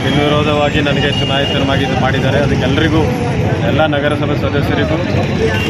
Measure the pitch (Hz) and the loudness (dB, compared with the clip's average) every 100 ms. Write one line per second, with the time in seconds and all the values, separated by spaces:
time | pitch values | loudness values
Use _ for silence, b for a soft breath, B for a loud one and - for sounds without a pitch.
0 | 135 143 147 147 151 147 147 147 143 139 | 0 0 2 2 2 2 2 0 0 0
1 | 143 135 143 135 139 139 135 139 139 - | 0 0 -2 0 0 0 0 0 0 0
2 | 131 135 135 143 139 - - 139 156 156 | 0 0 0 0 0 0 0 2 2 2
3 | 175 - - - - - - 143 156 143 | 0 0 -2 -2 0 0 0 2 2 0
4 | 147 147 147 139 139 143 139 165 143 160 | 0 0 -2 -2 -2 -2 0 0 0 -2
5 | - - 147 - - - | -2 -2 -2 0 0 0